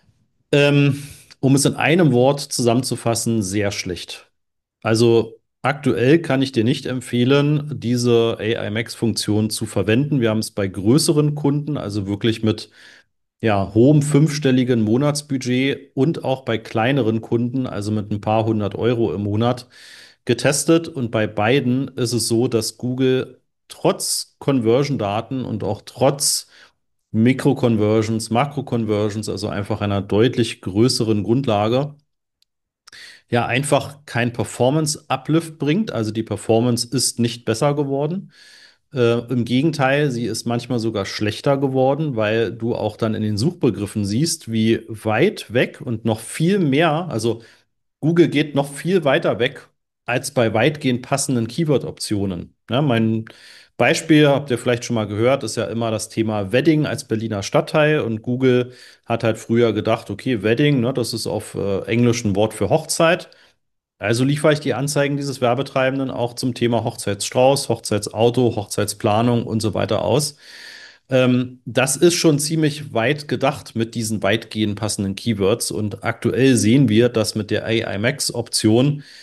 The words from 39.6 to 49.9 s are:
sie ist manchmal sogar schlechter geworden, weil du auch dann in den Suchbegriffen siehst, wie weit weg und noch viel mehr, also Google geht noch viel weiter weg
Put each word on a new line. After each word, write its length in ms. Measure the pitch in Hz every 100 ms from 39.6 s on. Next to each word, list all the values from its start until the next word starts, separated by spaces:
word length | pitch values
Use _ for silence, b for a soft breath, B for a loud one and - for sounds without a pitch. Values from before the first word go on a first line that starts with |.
| 160 147 131 143 151
sie 140 | 120 113
ist 200 | 110 120
manchmal 340 | 120 120 123
sogar 260 | 113 110 98
schlechter 520 | - 104 - 143 139
geworden, 580 | 135 131 131 143 156 113
weil 340 | 104 113 107
du 240 | 117 117 110
auch 220 | 107 -
dann 180 | 117 104
in 80 |
den 140 | 107 104
Suchbegriffen 680 | 131 - 131 101 101 110 101
siehst, 460 | 110 165 - -
wie 300 | 113 110 113 -
weit 640 | 107 110 110 185 202 -
weg 280 | 113 185 -
und 240 | 127 110 117
noch 140 | 110
viel 400 | - - 160 202
mehr, 480 | 151 135 165 151 180
also 320 | 113 117 113 B B B _ _ _
Google 260 | 143 170 143
geht 260 | 135 151
noch 180 | 139 139
viel 340 | - 165 185 147
weiter 340 | 156 165 113
weg 300 | 131 - - _ _